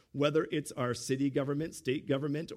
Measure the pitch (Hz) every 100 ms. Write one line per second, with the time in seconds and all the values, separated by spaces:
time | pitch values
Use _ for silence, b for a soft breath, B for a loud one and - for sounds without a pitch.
0 | b 139 143 151 165 151 143 - 123 120
1 | - 131 139 139 139 143 165 - - 143
2 | - 135 147 147 170